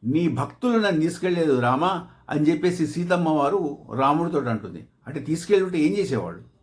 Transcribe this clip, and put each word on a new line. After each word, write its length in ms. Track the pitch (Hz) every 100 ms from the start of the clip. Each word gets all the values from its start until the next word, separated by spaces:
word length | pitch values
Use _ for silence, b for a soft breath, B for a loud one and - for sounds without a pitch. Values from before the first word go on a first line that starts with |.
నీ 240 | 110 151 170
భక్తులు 500 | 120 143 - 247 226
నన్ను 240 | 208 165
తీసుకెళ్ళలేదు 580 | 160 175 180 175 160 131
రామా" 480 | 123 131 175 185 175 B B
అని 120 | 147
చెప్పేసి 460 | 151 165 180 175 156
సీతమ్మ 420 | - 175 180 165
వారు 480 | 156 143 196 165 143 - 113
రాముడితో 440 | 135 151 170 156
అంటుంది. 460 | 123 110 101 85 87 _ -
అంటే 120 | 147
తీసుకెళ్ళుంటే 600 | 127 165 - 202 190 180
ఏం 180 | 151 202
చేసేవాడు 440 | 165 123 87 85 - _